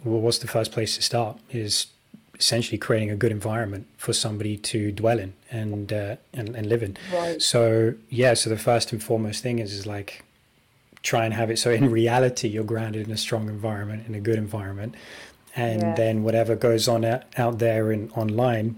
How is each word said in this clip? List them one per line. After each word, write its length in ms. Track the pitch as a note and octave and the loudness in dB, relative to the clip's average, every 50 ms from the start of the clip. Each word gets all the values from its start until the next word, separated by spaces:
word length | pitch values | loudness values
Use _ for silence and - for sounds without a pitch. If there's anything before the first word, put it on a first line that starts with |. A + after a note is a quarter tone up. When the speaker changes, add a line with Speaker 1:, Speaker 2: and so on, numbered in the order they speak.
| - | -4
Speaker 1:
well, 160 | A#2 A2+ A2+ | 0 0 2
what's 200 | A2 A#2 A#2 - | 2 2 2 0
the 80 | - | -4
first 240 | A2+ - A2+ A2 A2 | -2 -2 -2 -2 0
place 240 | - A#2 A2 G#2 - | -2 -4 -2 -2 -2
to 60 | - | -2
start? 360 | - - - A#2 A#2 G#2+ A2 - - _ | -2 0 0 0 0 -2 -6 -12 -16 _
Is 360 | - A#2 G#2+ G#2 - - - - _ _ _ _ - - _ _ - - | -6 -6 -4 -2 -2 -2 -4 -6 _ _ _ _ -20 -20 _ _ -4 -2
essentially 380 | - - A#2 A#2 A2+ - - | 0 2 2 0 0 -2 -4
creating 320 | G#2 - - A#2 A2 G#2+ G#2 | -6 0 0 2 2 2 0
a 60 | G#2+ | 0
good 160 | G2+ A#2+ A2+ | 0 0 0
environment 560 | G#2+ G#2 - A#2 A2 A2+ A#2 G#2 F#2+ G2 - - _ | 0 0 -2 -2 -2 -2 -4 -4 -6 -10 -12 -16 _
for 160 | _ - - A2 | _ -4 -2 -2
somebody 420 | - - A2+ G#2+ G#2 G#2+ G#2+ G#2+ | -2 -2 -2 -4 -4 -4 -4 -4
to 340 | G#2 - - - A2 G#2 G#2 | -4 -6 -4 -2 -2 -2 -2
dwell 260 | G2 F#2+ G#2 A2+ A#2+ | -2 0 2 2 2
in 160 | A2 F#2+ F#2+ F#2 _ _ - | 2 -2 -6 -12 _ _ -10
and, 420 | A#2+ A2+ A2 G#2+ G#2 G#2 G#2 G2+ | -8 -6 -4 -4 -4 -6 -6 -4
uh, 240 | A2 G#2 G2+ G2+ A2+ - _ _ - | -4 -4 -4 -6 -8 -10 _ _ -10
and, 220 | C3 G#2+ G#2+ A#2+ | -8 -8 -8 -8
and 120 | A#2 G#2+ | -6 -2
live 160 | G#2 A2+ A#2 A2+ | 0 0 0 0
in. 120 | G2+ G2 - - F#3 | -4 -6 -10 -8 -4
Speaker 2:
Right. 300 | F3+ E3+ E3+ E3+ E3 D#3 | -2 -2 -2 -2 -2 -2
Speaker 1:
So, 540 | - - - A#2+ A#2 A2+ A2+ A2+ A2+ A2+ A#2 - - _ | -2 2 4 4 6 6 6 6 4 2 0 -2 -10 _
yeah, 260 | - A#2 B2+ B2+ A#2 | 0 4 4 4 4
so 140 | A2+ - A2+ | 4 2 -2
the 80 | A2 | -2
first 340 | G#2+ - C3 A#2+ A2+ - - | 0 2 2 2 2 2 -2
and 100 | - G#2+ | -4 -8
foremost 400 | - - A#2 A2+ A2 A2 G#2+ - | -2 -2 0 0 0 -2 -4 -4
thing 160 | - B2 A#2+ | -4 -2 -2
is, 160 | A#2 A2 G2 G2+ | -2 -4 -4 -8
is, 140 | G2 G2 | -8 -8
like, 360 | G#2+ G#2 G#2 G2 - - - - _ _ _ _ _ _ _ _ _ _ _ _ _ _ - | -8 -8 -8 -10 -12 -16 -18 -20 _ _ _ _ _ _ _ _ _ _ _ _ _ _ -10
try 240 | - - - A#2+ A2+ | -4 0 2 2 2
and 80 | A2+ G#2+ | 2 2
have 160 | A#2 A#2 G#2+ | 0 0 0
it 80 | A2+ | 0
so 140 | A2+ - A#2+ | 0 2 2
in 180 | A#2+ A2 C#3+ B2+ | 4 6 6 4
reality 580 | A2+ A2+ A2+ A#2 A#2 B2+ C3 B2 B2 - - | 6 4 4 4 4 4 4 4 2 0 -4
you're 160 | A2 G#2 A2 A2 | -2 -2 -2 -2
grounded 440 | G#2 A2+ A2 A2+ A2 G#2+ A2 G#2+ | -2 -2 -2 -2 -4 -4 -6 -6
in 60 | A2+ A2 | -4 -4
a 40 | |
strong 300 | G#2+ - - B2 A2 A2 G#2+ | -4 -4 -2 -2 -2 -2 -4
environment, 560 | G#2+ G#2 G#2+ A2 G#2+ G2+ G2+ G#2 G#2+ A2 A2+ | -6 -4 -4 -4 -4 -4 -6 -6 -8 -8 -8
in 60 | - A2 | -8 -8
a 60 | G#2 | -4
good 180 | G2+ A2+ A2+ | 0 0 0
environment. 560 | A2 G#2+ G#2 - G#2+ G2 G2 G2 G2 G2+ A#2+ - - - - - - - - - _ _ - - | 0 0 -4 -6 -6 -6 -6 -8 -8 -8 -10 -10 -14 -18 -20 -18 -20 -20 -20 -20 _ _ -12 -6
And 260 | B2+ A#2+ A#2 A2+ A2 | -2 -2 0 0 0
Speaker 2:
Yeah. 140 | G#2+ A2 A2 | 0 0 2
Speaker 1:
then 280 | - A2+ A2 A2+ A2 G#2+ | 2 2 2 2 2 0
whatever 320 | A2+ A2 A2+ A2+ A2 A2+ | 2 4 2 4 2 2
goes 320 | G2+ - A#2+ A2+ A2 A2 | 2 4 4 4 4 4
on 160 | C3 A#2 A2+ A2 | 2 2 2 2
out, 180 | A2+ A#2 C3 - - - | 2 0 -2 -4 -8 -2
out 200 | - A#2+ A#2 A#2+ | 0 0 0 2
there 340 | G#2+ A#2 A#2 A2 A2 A2 A2 | 2 2 2 4 4 2 2
in 200 | A2 G#2+ G#2 - | 0 0 -2 -4
online 640 | - A#2 A2 G#2+ G#2+ A2+ B2 B2+ A#2 A2 G#2+ A2+ A2+ | -4 -2 -2 0 2 2 2 2 2 2 0 -2 -4